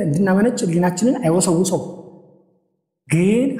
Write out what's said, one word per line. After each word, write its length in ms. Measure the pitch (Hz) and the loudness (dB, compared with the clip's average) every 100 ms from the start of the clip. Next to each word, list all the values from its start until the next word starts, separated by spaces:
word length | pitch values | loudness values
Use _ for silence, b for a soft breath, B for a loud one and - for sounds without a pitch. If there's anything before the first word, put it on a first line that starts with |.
እንድናመነጭ 560 | 175 151 196 190 233 240 | -2 0 2 2 2 0
ህሊናችንን 560 | 190 170 180 175 233 - | -2 0 0 0 -2 0
አይወሰውሰው። 640 | 160 175 185 165 180 160 - - - - - _ _ _ _ _ _ _ - | 0 0 2 0 0 -2 -6 -14 -18 -20 -20 _ _ _ _ _ _ _ -2
ግን 400 | 160 190 233 277 | 0 2 2 0